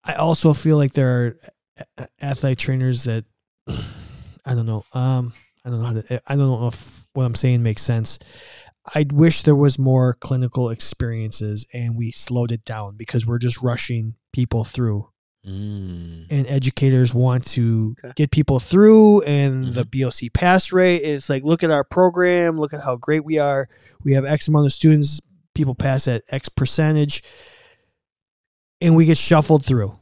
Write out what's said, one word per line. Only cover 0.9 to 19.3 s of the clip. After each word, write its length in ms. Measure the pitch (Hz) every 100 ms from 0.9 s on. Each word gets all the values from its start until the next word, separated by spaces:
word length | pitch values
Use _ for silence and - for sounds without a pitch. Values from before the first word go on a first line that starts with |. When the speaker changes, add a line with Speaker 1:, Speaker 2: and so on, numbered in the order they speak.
Speaker 1:
there 140 | 147 131
are 280 | 123 120 - - _ _ _
a-, 80 | - -
a-, 260 | 127 _
athletic 340 | 143 135 139 127
trainers 460 | - 131 127 123
that, 200 | 120 113 - _ _
<clears throat> 220 | _ -
I 880 | - - - - - - - 135
don't 120 | 123 113
know. 180 | 107 -
Um, 400 | 127 127 127 123 - _ _
I 60 | 123
don't 100 | 120
know 60 | 120
how 60 |
to, 300 | 110 110 123 -
I 80 | 139
don't 240 | 135 120
know 60 | 120
if 380 | - - - _
what 120 | 139
I'm 100 | 127 117
saying 260 | 127 123
makes 200 | 117 107
sense. 360 | - 117 110 - - - - - - _ -
I 120 | 151 147
wish 300 | 143 165 -
there 120 | 156
was 240 | 143 143 135
more 360 | 131 131 127
clinical 560 | 123 - 131 127 127 123
experiences 960 | 113 - - 120 113 110 - 107 104 117
and 240 | 120 120 113
we 140 | 113
slowed 400 | - - 123 120
it 140 | 117
down 320 | - 110 101 104
because 280 | 113 120 113
we're 120 | 117
just 240 | 120 117
rushing 540 | 123 117 - 120 110 113 _
people 320 | - 120 117
through. 440 | 110 - 117 104 - _ _ _ 98
Speaker 2:
Mm. 800 | 95 104 101 95 87 85 82 85
Speaker 1:
And 160 | 143 127
educators 640 | 139 131 - 135 131 123
want 300 | 123 127 123 -
to 460 | - 117 113 110 117
Speaker 2:
Okay. 80 | 123 123
Speaker 1:
get 140 | 147
people 260 | - 151 131
through 640 | - 185 214 220 214 208
and 520 | 147